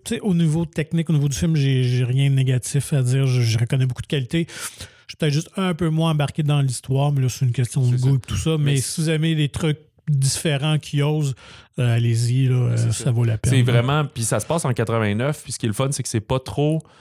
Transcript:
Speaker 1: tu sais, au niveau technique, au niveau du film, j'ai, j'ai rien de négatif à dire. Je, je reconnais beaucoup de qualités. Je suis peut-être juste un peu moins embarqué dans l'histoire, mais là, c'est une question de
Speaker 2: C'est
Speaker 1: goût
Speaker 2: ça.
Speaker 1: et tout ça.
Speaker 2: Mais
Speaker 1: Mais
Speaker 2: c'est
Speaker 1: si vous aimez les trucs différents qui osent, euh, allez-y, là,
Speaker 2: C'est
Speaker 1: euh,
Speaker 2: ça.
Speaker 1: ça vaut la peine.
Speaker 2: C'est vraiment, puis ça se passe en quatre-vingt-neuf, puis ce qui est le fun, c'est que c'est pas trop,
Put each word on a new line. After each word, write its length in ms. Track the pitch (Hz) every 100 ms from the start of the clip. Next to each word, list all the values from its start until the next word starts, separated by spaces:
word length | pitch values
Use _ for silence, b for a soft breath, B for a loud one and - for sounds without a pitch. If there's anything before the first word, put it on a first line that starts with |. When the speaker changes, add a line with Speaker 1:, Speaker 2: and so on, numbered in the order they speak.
Speaker 1:
tu 100 | - 226
sais, 40 |
au 140 | 226
niveau 300 | 170 165 156 170
technique, 420 | - 151 165 160
au 20 |
niveau 160 | 151 143
du 80 | 135
film, 180 | 170
j'ai, 300 | 160 135 131
j'ai 200 | 127 123
rien 240 | 123 131 139
de 60 |
négatif 580 | 135 131 123 - 143 -
à 100 | 143
dire. 240 | 123 131 135
Je, 140 | 127
je 180 | 117 113
reconnais 280 | 120 139 131
beaucoup 160 | 123
de 40 | -
qualités. 380 | 143 123 165 170
Je 640 | - - - - - -
suis 40 | -
peut-être 140 | 156
juste 180 | 143 165 -
un 180 | 190
peu 140 | 170 165
moins 200 | 160 160
embarqué 320 | 151 139 -
dans 180 | 147 147
l'histoire, 520 | 135 123 - 135 143
mais 100 | 139
là, 60 | 131
c'est 160 | -
une 80 | 127
question 300 | 120 120 -
de 140 | 127 123
Speaker 2:
C'est 60 |
Speaker 1:
goût 80 | 131
Speaker 2:
ça. 60 | 135
Speaker 1:
et 20 | -
tout 100 | 95
ça. 140 | 160 160
Speaker 2:
Mais 60 |
Speaker 1:
Mais 120 | 143 139
Speaker 2:
c'est 60 |
Speaker 1:
si 180 | - -
vous 80 | 160
aimez 240 | 156 160 156
les 120 | 147
trucs 300 | - 160 147 - _ -
différents 680 | 143 135 - 170 139 151 156
qui 240 | - 147
osent, 320 | 143 151 143 127 B B B -
euh, 180 | 123 117
allez-y, 520 | 117 117 120 127 131
là, 240 | 127 120 117
Speaker 2:
C'est 120 | 117
Speaker 1:
euh, 40 |
Speaker 2:
ça. 120 | 110
Speaker 1:
ça 60 | -
vaut 140 | 117
la 140 | 117 110
peine. 140 | -
Speaker 2:
C'est 100 | 131
vraiment, 420 | 120 117 123 147
puis 200 | 143 -
ça 160 | 113 120
se 60 | -
passe 180 | 160
en 80 | 156
quatre-vingt-neuf, 680 | 120 113 117 107 104 131 147
puis 80 | -
ce 60 | -
qui 80 | 117
est 20 |
le 40 |
fun, 160 | 104 135
c'est 100 | 143
que 60 | 127
c'est 120 | 113
pas 200 | - 131
trop, 400 | - - 147 160 B B